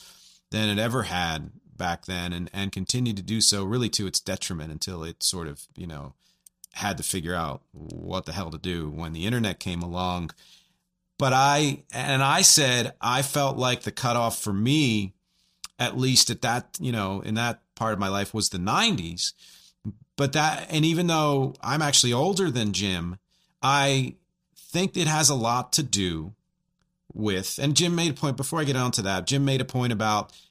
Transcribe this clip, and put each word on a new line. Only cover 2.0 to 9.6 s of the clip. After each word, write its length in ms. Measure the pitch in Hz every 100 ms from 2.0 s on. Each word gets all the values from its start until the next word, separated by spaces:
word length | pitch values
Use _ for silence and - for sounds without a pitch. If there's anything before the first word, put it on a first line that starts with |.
| -
then, 260 | 90 87
and, 180 | 87 85
and 200 | 95 98
continued 440 | 98 92 123 123 101
to 40 |
do 180 | 92 110
so 220 | - 101
really 260 | 98 123 113
to 180 | - 98
its 100 | -
detriment 540 | - 95 - 85 78
until 320 | 78 - 90
it 180 | 80 82
sort 240 | - 92 80
of, 220 | 71 - -
you 100 | 87
know, 280 | 76 69 - _ _ - _ -
had 240 | - 101 82
to 80 |
figure 320 | 78 98 80 87
out 260 | 80 67 _
what 560 | 78 76 82 87 92 -
the 60 |
hell 180 | 82 85
to 80 | 78
do 320 | 87 85 76
when 220 | 76 82
the 140 | 80 95
internet 340 | 123 107 85